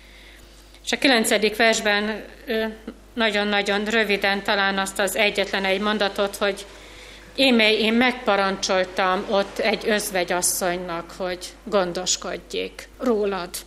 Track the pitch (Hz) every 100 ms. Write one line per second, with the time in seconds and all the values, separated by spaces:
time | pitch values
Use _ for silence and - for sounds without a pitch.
0 | - - - - - - - - - 233
1 | 285 240 220 214 214 214 226 220 208 208
2 | 214 208 - - - 220 220 220 - -
3 | - 240 226 202 208 202 202 202 214 226
4 | 208 196 196 196 202 202 196 196 196 -
5 | 190 - 208 202 190 196 190 196 214 214
6 | 202 196 202 - 202 196 - - - -
7 | - - - - 269 233 214 214 220 233
8 | 254 247 - 196 196 190 - 190 185 -
9 | 185 185 - 196 196 - 220 208 - 208
10 | - 185 175 180 180 - 185 175 180 170
11 | 170 - 180 180 - - 220 208 180 175
12 | 180 - 190 180 - 190 190 - - -
13 | 254 214 202 190 175 -